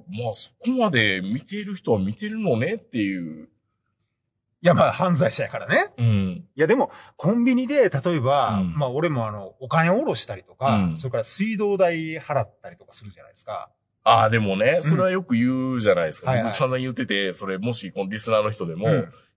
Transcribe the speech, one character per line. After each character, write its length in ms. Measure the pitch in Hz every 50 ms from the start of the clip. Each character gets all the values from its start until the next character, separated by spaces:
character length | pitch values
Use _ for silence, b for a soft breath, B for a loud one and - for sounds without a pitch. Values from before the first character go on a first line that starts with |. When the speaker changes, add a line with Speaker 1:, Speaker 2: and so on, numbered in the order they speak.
| - 85
Speaker 1:
ま 200 | 95 101 120 113 -
あ、 20 |
そ 160 | - - - _ _
こ 100 | - 233
ま 200 | 262 254 233 208
で 320 | 147 120 107 104 95 92 92
見 180 | 98 110 143
て 160 | - - 196 208 208
る 120 | 202 202
人 160 | 180 - 160 117
は 60 | 101
見 140 | 95 98 104
て 160 | - 208 208
る 100 | 220 226
の 200 | 214 180 123 110
ね 160 | 127 170 220
っ 40 | 220
て 200 | - _ - 120
い 440 | 104 98 98 92 85 80 78 78 78
う。 60 | - _ _ _ _ _ _ _ _ _ _ _ _ _ _ _ _ _ _ _ _ _ _ -
Speaker 2:
い 40 | 175
や、 60 | 160
ま 140 | - 160 131
あ、 40 | -
犯 240 | - 180 180 175
罪 160 | 131 - 113 -
者 100 | - 180
や 60 | -
か 100 | - 113
ら 80 | -
ね。 260 | 120 170 302 392 403 - -
Speaker 1:
う 40 | 117
ん。 400 | 117 107 101 95 92 90 87 - _ -
Speaker 2:
い 60 | 135
や、 80 | 147 156
で 80 | 220
も、 160 | 269 151 - B B B B B
コ 160 | - - 170 220
ン 120 | 240 233
ビ 120 | 262 254
ニ 100 | 247 254
で、 240 | 240 294 294 247 185
例 240 | - 139 - 175 175
え 60 | 151
ば、 400 | 117 131 143 143 123 104 98 98
Speaker 1:
う 20 | 95
ん。 100 | 87 82
Speaker 2:
ま 120 | 151 143
あ、 40 | 127
俺 180 | 123 147 160 170
も 180 | 147 123 113
あ 60 | 107 104
の、 240 | 104 98 95 - -
お 80 | 131
金 240 | 123 147 165 165 170
を 60 | 185
下 80 | 240 311
ろ 100 | 269 156
し 100 | 117 -
た 120 | - 104
り 80 | 95 -
と 100 | _ -
か、 220 | - 131 139 120
Speaker 1:
う 140 | 107 95 87 80
ん。 40 |
Speaker 2:
そ 120 | 80 82 131
れ 20 |
か 60 | 127
ら 80 | 117 110
水 320 | - - - 196 220 226
道 200 | 196 214 202 202
代 440 | 185 190 170 170 165 160 160 160 156
払 220 | - - 147 135 104
っ 120 | - _ _ -
た 80 | 92
り 60 | 85
と 80 | _ -
か 80 | _ -
す 120 | - 107
る 60 | 101
じ 80 | 92 -
ゃ 60 | -
な 60 | -
い 20 | _
で 60 | _
す 60 | -
か。 260 | - 104 90 - - _ _ _ _ _ _ -
Speaker 1:
あ 200 | 110 117 110 110
あ、 60 | 110
で 80 | 113 113
も 180 | 110 98 95
ね、 180 | 98 110 127 156
Speaker 2:
う 20 | 180
ん。 40 | 151
Speaker 1:
そ 100 | 151 165
れ 80 | - 139
は 80 | 139
よ 140 | 180 190 180
く 100 | - 123
言 380 | 113 120 127 131 131 131 131 131
う 80 | 120
じ 100 | 110 104
ゃ 60 | 92
な 60 | 87 85
い 20 |
で 60 | 90 -
す 100 | - -
か。 80 | 127
Speaker 2:
は 60 | 131
い 20 | 120
は 40 | 113
い。 20 |
Speaker 1:
僕 100 | 117 107
散 140 | - 135 127
々 100 | 127 127
言 140 | 127 131 123
っ 20 |
て 120 | 135 127
て、 260 | 95 104 98 101 95 90
そ 140 | - 101
れ 120 | 98 95 92
も 140 | 104 120 117
し 180 | 113 - 90
こ 140 | - 98 98
の 60 | 95
リ 100 | 107 107
ス 100 | - 113
ナ 80 | 110 107
ー 60 | 107
の 80 | 107 107
人 140 | - 98
で 100 | 82 80
も、 100 | 85 104
Speaker 2:
う 40 | 117
ん。 220 | - 127 95 - b b b b b